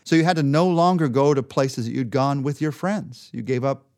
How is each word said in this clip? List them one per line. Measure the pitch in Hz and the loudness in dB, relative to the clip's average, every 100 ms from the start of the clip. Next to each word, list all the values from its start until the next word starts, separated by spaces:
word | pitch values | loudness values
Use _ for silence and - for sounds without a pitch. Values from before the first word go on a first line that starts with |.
So | - 165 | -2 0
you | |
had | 165 170 | 2 2
to | |
no | 143 147 185 | 2 2 2
longer | 170 175 185 151 | 4 4 2 2
go | 123 143 | 2 2
to | 139 | 2
places | 131 - 135 127 117 | -2 -2 -2 -2 -6
that | |
you'd | 123 123 | -4 -2
gone | 131 139 143 | 0 0 0
with | 135 139 | -4 -4
your | 156 | -6
friends. | 139 180 208 - 123 - | -4 -4 -4 -8 -16 -14
You | 123 | -12
gave | 113 123 | -4 -2
up | 135 135 _ | -2 -4 _